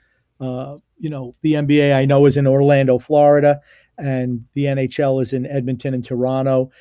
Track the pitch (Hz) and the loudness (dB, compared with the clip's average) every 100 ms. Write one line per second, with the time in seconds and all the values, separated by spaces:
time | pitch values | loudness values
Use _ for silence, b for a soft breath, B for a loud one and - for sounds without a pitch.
0 | _ _ _ - 131 127 135 147 _ - | _ _ _ -14 -12 -10 -14 -18 _ -14
1 | 160 143 151 - 156 151 143 147 143 135 | -12 -10 -14 -6 -2 -2 2 2 4 2
2 | 139 139 143 143 139 139 143 139 131 123 | 2 4 4 4 2 2 2 2 2 0
3 | - 147 147 147 143 143 b b b - | 0 2 4 4 2 0 b b b -10
4 | 143 131 123 120 113 143 139 135 131 - | -6 -4 -4 -8 -8 -6 -4 -2 -4 -2
5 | 139 131 127 131 131 143 123 123 143 127 | -2 -2 -2 -6 -6 -6 -6 -6 -6 -8
6 | 120 123 127 131 135 131 131 b | -6 -4 -2 -2 0 -2 -2 b